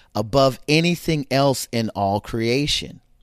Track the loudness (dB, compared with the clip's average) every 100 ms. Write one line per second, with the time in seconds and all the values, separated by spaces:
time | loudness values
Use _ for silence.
0 | _ -6 0 2 2 2 0 2 2 0
1 | -2 -4 0 2 2 0 -2 -2 -2 -2
2 | 0 -2 -4 -2 0 0 0 -2 -6 -14
3 | _ _